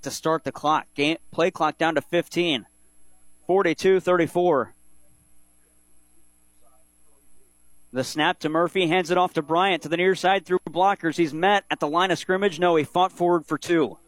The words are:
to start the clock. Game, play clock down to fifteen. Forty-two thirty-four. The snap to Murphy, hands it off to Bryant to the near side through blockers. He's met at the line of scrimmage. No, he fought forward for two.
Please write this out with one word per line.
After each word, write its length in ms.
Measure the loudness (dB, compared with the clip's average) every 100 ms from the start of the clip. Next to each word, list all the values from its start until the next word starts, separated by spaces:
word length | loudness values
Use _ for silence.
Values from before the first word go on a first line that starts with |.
to 80 | -10
start 320 | -6 -2 -2
the 80 | -4
clock. 340 | -6 -2 -2 -2
Game, 220 | -4 -2 -2 -8
play 180 | -2 -2
clock 280 | 0 -4 0
down 180 | -2 -2
to 40 |
fifteen. 680 | -2 -4 -2 -2 -2 -2 -6 _ _ -20 -20 -20 -20 -20 -2
Forty-two 500 | 0 2 0 2 2
thirty-four. 760 | 2 2 2 0 2 2 -2 -10 -20 -20 -20 _ _ -20 -20 _ _ _ _ -20 _ -20 -20 _ _ _ -20 _ _ _ -20 _ -20 -20 -20 _ -20 -20 -10
The 120 | -6
snap 360 | -6 0 -2 0
to 100 | -2
Murphy, 380 | 0 0 0 0
hands 220 | 0 2
it 60 | 0
off 160 | 0
to 80 | -2
Bryant 400 | -2 0 2 -2
to 60 | -4
the 80 | -2
near 180 | 0
side 300 | 0 0 0
through 140 | 0 -4 -4
blockers. 480 | 0 2 2 -4 -2
He's 160 | -2
met 320 | 0 2 2 0
at 100 | -4
the 80 | -2
line 220 | 0 0
of 80 | -2
scrimmage. 420 | -2 0 0 2
No, 160 | 2 2
he 80 |
fought 260 | 0 0 0
forward 360 | 0 0 0 0
for 100 | -8
two. 400 | 0 0 0 -4